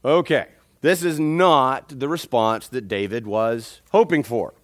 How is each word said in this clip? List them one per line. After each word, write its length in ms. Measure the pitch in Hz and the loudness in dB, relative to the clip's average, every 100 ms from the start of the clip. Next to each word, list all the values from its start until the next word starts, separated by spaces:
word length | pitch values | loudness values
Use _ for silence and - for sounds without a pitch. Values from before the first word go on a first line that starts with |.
Okay, 460 | 127 165 160 143 - _ _ _ | 2 0 2 -2 -2 _ _ _
this 240 | 151 180 | 0 0
is 160 | 175 156 | -2 -2
not 800 | 151 165 185 151 131 135 - 139 | -2 4 4 6 4 -2 -8 -8
the 80 | 139 | -6
response 580 | 165 - 120 110 110 - | -6 -2 2 2 0 -4
that 200 | 127 101 | -10 -6
David 380 | 101 101 117 107 | -4 -4 -6 -4
was 560 | 107 113 117 110 - _ | -2 0 -2 -8 -20 _
hoping 300 | 202 220 160 | 2 2 0
for 320 | 131 117 82 _ | -2 -6 -6 _